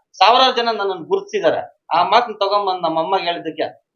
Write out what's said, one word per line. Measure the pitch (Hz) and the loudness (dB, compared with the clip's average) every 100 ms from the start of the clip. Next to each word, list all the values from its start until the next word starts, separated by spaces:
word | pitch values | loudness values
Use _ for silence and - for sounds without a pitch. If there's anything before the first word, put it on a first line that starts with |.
| _ | _
ಸಾವಿರಾರು | - 196 247 262 240 | 2 4 6 4 2
ಜನ | 233 | -2
ನನ್ನನ್ನು | 208 196 180 151 | -2 -4 -6 -4
ಗುರುತಿಸಿದ್ದಾರೆ. | 196 196 214 160 127 - _ - 160 | -4 -2 -2 0 0 -6 _ -4 0
ಆ | |
ಮಾತನ್ನ | - 226 233 208 | 2 2 2 -2
ತಗೊಂಬಂದು | 196 208 196 185 | 0 0 0 -2
ನಮ್ಮಮ್ಮ | 165 160 160 190 | -2 -2 -2 -2
ಹೇಳಿದ್ದಕ್ಕೆ | 175 170 160 156 131 - _ | -2 -4 -6 -6 -6 -8 _